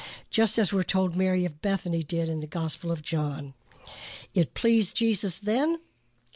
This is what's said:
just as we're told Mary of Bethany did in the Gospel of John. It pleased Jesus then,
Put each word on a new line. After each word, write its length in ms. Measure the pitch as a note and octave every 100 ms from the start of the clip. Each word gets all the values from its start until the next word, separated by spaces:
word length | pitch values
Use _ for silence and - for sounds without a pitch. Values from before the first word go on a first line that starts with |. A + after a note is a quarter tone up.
| - - -
just 280 | - A3 -
as 160 | G#3+
we're 100 | G3
told 320 | F#3 F#3+ F#3 E3+
Mary 300 | F#3 F#3 F3+
of 160 | D3
Bethany 420 | G3+ G3 F3 E3
did 240 | D#3 E3 E3
in 140 | D#3+
the 60 | D3+
Gospel 440 | E3+ D#3+ - E3+
of 100 | E3
John. 520 | D3+ D#3+ D3 C#3+ C#3 - _ - - - - - -
It 200 | - E3
pleased 440 | - A#3 A3+ G#3 -
Jesus 420 | A3+ G#3 G3 -
then, 400 | G3+ A#3 D#4 E4 _ _ _ _ _